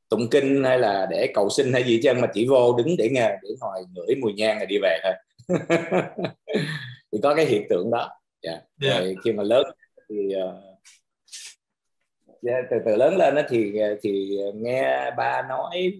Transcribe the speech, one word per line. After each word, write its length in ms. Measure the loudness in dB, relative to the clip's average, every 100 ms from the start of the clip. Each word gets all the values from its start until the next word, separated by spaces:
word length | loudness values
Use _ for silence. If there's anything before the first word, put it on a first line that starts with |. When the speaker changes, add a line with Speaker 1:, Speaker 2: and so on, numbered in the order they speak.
| -4
Speaker 1:
tụng 200 | -2 2
kinh 340 | 2 4 2
hay 140 | 4 4
là 280 | 2 2 0
để 200 | 0 0
cầu 140 | 0 0
xin 220 | 2 2
hay 120 | 2
gì 100 | 2 2
hết 40 |
trơn, 180 | 4 2
mà 80 | 0
chỉ 120 | 0 4
vô 260 | 6 6 4
đứng 180 | 2 2
để 100 | 0
nghe, 160 | 2 0 0
để 60 | -8 -10
ngồi 180 | -8 -10 -12
ngửi 220 | -8 -4 -2
mùi 120 | -2
nhang 260 | -2 0 0
rồi 80 | -2
đi 120 | 0
về 160 | 2 0
thôi. 80 | 0 -4 _ _ -4
<laughs> 100 | -4 0 0 0 -2 -2 -6 -10 -10 -6 -4 -4 -6 -12 -18 _
Thì 60 | -2
có 120 | 0
cái 120 | 2 2
hiện 200 | 2 0
tượng 200 | -2 0
đó. 200 | -2 -4 -10 _ _
Dạ. 180 | -12 -12 -12 -4
Speaker 2:
Dạ. 200 | 0 0
Speaker 1:
Rồi 160 | 0 -2
khi 80 | -2
mà 100 | 0
lớn 240 | 2 2 2 -4 _ _ -10
thì, 240 | -6 -4
ờ, 300 | -2 -4 -8 -18 -20 _ -20 _ _ _ -18 -18 -20 _ _ _ _ _ _ _ -10
dạ, 100 | -4 -4 -2
từ 60 | -2 0
từ 100 | 4
lớn 200 | 4 4
lên 180 | 2
á 120 | 2 0
thì, 240 | 0 0 0 -2 -2
thì 360 | -2 -2 -2 -4 -4
nghe 560 | -6 -4 -2 0 -2 -2 -4
ba 260 | -2 -2 -4
nói 440 | -6 -6 -2 -2 -2